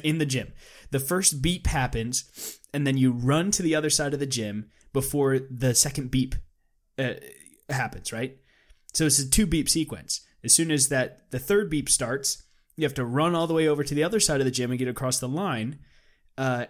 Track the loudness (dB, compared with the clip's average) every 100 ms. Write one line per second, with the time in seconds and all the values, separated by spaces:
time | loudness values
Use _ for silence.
0 | 0 0 0 -2 -6 -12 -20 -20 -4 -4
1 | 0 2 2 2 0 0 0 2 0 -2
2 | -2 -4 -6 -14 -16 -16 _ -2 2 4
3 | 4 4 2 2 2 0 0 0 0 0
4 | 0 -2 -4 -4 -4 -6 -10 _ _ -4
5 | -2 2 2 2 -2 -2 2 2 2 -2
6 | -2 0 0 -4 -8 _ _ _ _ -4
7 | -4 -4 -12 -20 -20 _ -8 -4 -4 -8
8 | -10 -8 -8 -10 _ _ _ -20 -6 0
9 | 2 2 2 2 4 2 0 0 -2 -6
10 | -8 -8 -10 _ 2 4 4 2 2 2
11 | 0 -4 -10 -6 0 2 2 -2 0 0
12 | 0 -4 -4 -6 -10 _ _ -2 -2 -2
13 | -2 2 2 2 2 2 4 2 0 0
14 | 2 2 2 2 0 0 -2 -2 -2 -2
15 | -2 -2 -2 -4 -4 -4 -6 -8 -16 _
16 | _ _ _ -4 -2 -2